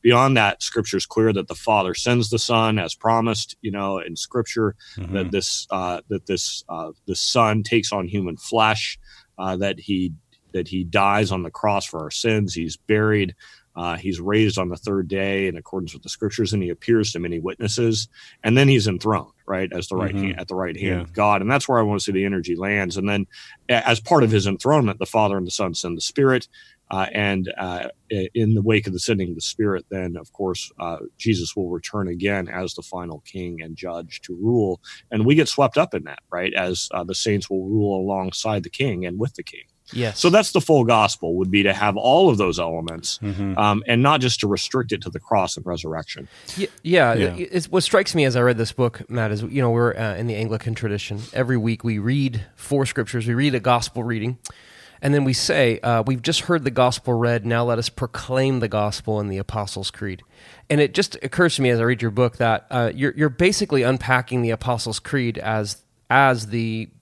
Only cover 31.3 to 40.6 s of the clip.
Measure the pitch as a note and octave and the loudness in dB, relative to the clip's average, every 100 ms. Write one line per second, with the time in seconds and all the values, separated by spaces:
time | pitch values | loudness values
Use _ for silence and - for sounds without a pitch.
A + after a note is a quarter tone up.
31.3 | G2 E2 - F2+ F2 - G#2 F#2+ F2 G2+ | 0 -2 -4 -4 -6 -6 -4 -4 -2 -2
32.3 | G2+ F2 F#2 F#2 - D#2 F#2 F2 D2+ - | -2 -4 -6 -8 -10 -12 -10 -10 -12 -14
33.3 | F#2+ F2 E2 D#2+ E2 F2+ E2+ E2+ - - | -10 -10 -10 -12 -12 -10 -10 -12 -16 -14
34.3 | F2 G#2+ A#2+ G2+ F2+ - - _ A2 A2+ | -4 0 2 2 -2 -10 -20 _ 0 4
35.3 | D3+ C#3+ - C3+ C#3+ F3 F#2 D2+ C2+ _ | 4 2 2 2 2 0 -2 -8 -16 _
36.3 | F2 F2+ - F2+ F2+ - F#2+ F2 F#2 A2+ | -6 -4 -2 -2 -2 -4 -6 -4 -4 0
37.3 | G2+ G2 F#2+ F#2+ G#2+ G2+ F#2+ F#2+ G2 F#2 | 0 0 -4 0 0 2 0 0 -2 -4
38.3 | - A2 G#2 E2+ - C3+ F2+ F2+ F#2 B2+ | -4 -2 -2 -4 -4 -2 -2 -6 -4 -6
39.3 | - E2+ - - _ _ A#2+ A#2 G2 F3 | -6 -16 -16 -20 _ _ -4 -4 2 4
40.3 | G3 G3+ F#3 | 4 4 0